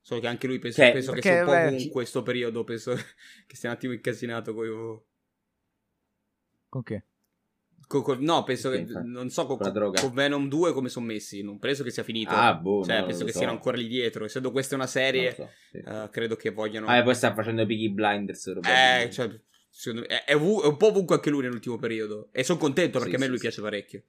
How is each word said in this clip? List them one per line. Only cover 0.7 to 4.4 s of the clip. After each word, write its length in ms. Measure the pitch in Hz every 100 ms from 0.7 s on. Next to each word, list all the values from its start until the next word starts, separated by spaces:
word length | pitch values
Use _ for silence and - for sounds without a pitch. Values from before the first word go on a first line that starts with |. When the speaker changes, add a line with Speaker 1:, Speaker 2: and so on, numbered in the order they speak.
| 113
Speaker 2:
Cioè, 100 | 127
Speaker 1:
penso 200 | 127 131
che 80 | 127
Speaker 3:
perché, 80 | 190
Speaker 1:
sia 100 | 175
un 0 |
po' 60 | 175 175 160
Speaker 3:
beh, 60 | 135
Speaker 1:
ovunque 280 | 127 135 117
sto 160 | 135
periodo, 420 | 113 123 120 113
penso 300 | 113 117 113
<laughs> 520 | 123 123 - - - _
che 80 | -
sia 120 | 120
un 80 | 120
attimo 160 | 127
incasinato 640 | 120 - 110 120 117